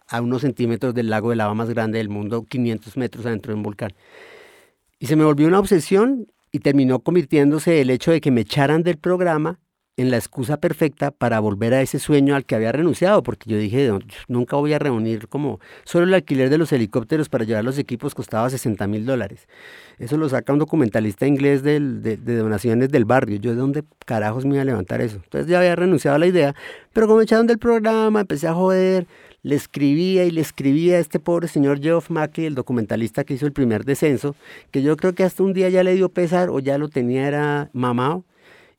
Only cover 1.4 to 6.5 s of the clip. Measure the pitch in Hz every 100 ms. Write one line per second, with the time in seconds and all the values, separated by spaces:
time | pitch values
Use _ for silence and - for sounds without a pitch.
1.4 | 104 107 117 117 110 113 107 104 104 117
2.4 | 110 123 117 110 110 131 120 120 117 107
3.4 | - 107 104 104 107 - _ - - -
4.4 | - - _ _ _ - 120 156 156 147
5.4 | 156 190 196 185 - 190 240 269 208 _
6.4 | _